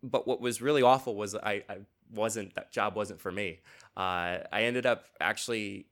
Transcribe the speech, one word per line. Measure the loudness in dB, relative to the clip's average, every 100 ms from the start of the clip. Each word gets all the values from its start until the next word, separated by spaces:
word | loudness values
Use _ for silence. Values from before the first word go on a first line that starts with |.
But | -2 -2 0
what | 0
was | 0 -2
really | 2 6
awful | 8 6 4 -4
was | -4
I, | -4 -2 -4 -4
I | -12 -12 _ _
wasn't, | -2 0 0 -6
that | -8 -6
job | -2 0 0
wasn't | -4 -4
for | -6
me. | -4 -6 -6 -18 -20 -16 -4
Uh, | -2 0 0 -2 -2
I | 0
ended | 2 2 2
up | 0 -4 -2
actually | 0 0 -4 -4 -4 -10 -16